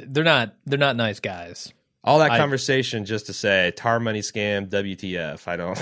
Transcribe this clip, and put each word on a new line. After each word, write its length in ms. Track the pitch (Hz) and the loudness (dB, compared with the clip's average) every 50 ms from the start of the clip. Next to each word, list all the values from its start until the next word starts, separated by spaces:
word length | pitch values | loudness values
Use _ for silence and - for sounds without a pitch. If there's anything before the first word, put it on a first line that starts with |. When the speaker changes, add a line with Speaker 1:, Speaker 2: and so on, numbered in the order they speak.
| - 131 | -14 -4
Speaker 1:
they're 160 | 135 147 160 | -2 2 4
not, 300 | 165 156 131 117 101 - _ _ | 4 4 4 4 0 -4 _ _
they're 140 | - 143 139 | -4 0 2
not 180 | 143 139 123 | 2 2 2
nice 240 | 117 117 110 101 - | 2 0 -2 -2 -4
guys. 520 | - 104 92 87 85 85 87 - - - - _ _ _ _ _ - | -6 -8 -8 -8 -12 -14 -14 -14 -16 -16 -18 _ _ _ _ _ 0
Speaker 2:
All 180 | - 139 156 | 4 4 6
that 100 | 156 147 | 6 6
Speaker 1:
I 80 | 117 117 | 4 4
Speaker 2:
conversation 640 | 151 143 135 127 - - 135 131 120 - - 113 101 | 4 2 2 -2 0 2 2 2 0 0 -4 -6 -4
just 220 | 98 110 107 - | -4 -4 -6 -6
to 80 | - 95 | -6 -10
say, 360 | - - 104 98 95 92 87 - | -4 0 2 4 4 4 2 0
tar 240 | - - 117 117 117 | 0 0 0 2 2
money 200 | 117 113 107 107 | 2 0 -2 -2
scam, 500 | 101 - - 110 104 104 101 101 98 95 | -4 -6 -4 -2 -2 0 0 -2 -2 -2
W 260 | 101 101 101 98 95 | -2 -2 -2 -2 -6
T 220 | - - 95 90 87 | -8 -8 -6 -6 -4
F. 280 | 82 78 71 - - | -6 -6 -8 -10 -8
I 100 | - 87 | -8 -6
don't 220 | 85 87 87 92 - | -4 -4 -6 -6 -6